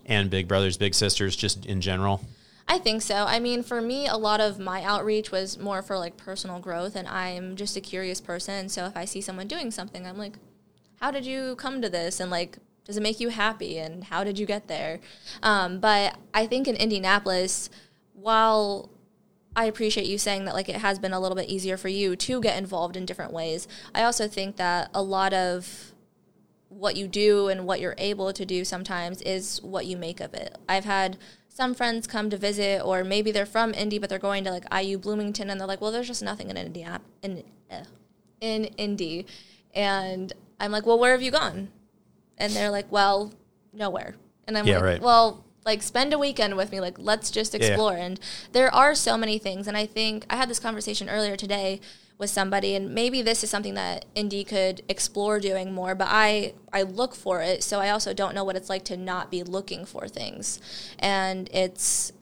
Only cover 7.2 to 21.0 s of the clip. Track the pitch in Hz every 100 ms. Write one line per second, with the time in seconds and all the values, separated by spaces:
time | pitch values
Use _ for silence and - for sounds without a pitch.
7.2 | 180 180 185 190 202 202 196 185 185 180
8.2 | - 175 185 196 190 190 185 190 190 190
9.2 | 196 185 202 349 247 214 185 - 180 190
10.2 | 208 - - _ _ _ _ _ 262 269
11.2 | 254 269 262 247 262 269 220 175 170 180
12.2 | 180 175 180 - _ _ - 208 214 220
13.2 | 233 220 214 214 170 160 160 175 190 170
14.2 | 202 196 208 208 - 151 156 170 - -
15.2 | - - 214 202 180 185 214 202 202 -
16.2 | - 214 220 254 269 220 220 202 190 202
17.2 | 196 185 185 - - - - _ _ 190
18.2 | 208 220 220 214 208 196 - - _ _
19.2 | _ _ _ - 220 220 220 214 196 202
20.2 | 208 196 190 185 190 214 208 190